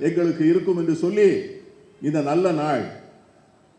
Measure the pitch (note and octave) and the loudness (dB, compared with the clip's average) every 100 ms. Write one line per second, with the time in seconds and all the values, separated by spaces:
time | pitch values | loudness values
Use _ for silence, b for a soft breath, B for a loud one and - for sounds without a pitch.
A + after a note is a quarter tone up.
0 | D3 E3 E3+ D#3 D#3 F3 E3+ F3 E3 D#3 | -2 0 0 2 2 2 2 0 0 -2
1 | F3 G#3 G3 A#2 - - - - - - | -2 4 4 2 -4 -14 -20 -20 -20 -10
2 | C#3+ D#3 C#3+ D#3+ F#3 D#3 D3+ C3 G2+ - | -4 -2 0 0 0 0 -2 -2 -4 -12
3 | - - _ _ _ _ _ | -20 -20 _ _ _ _ _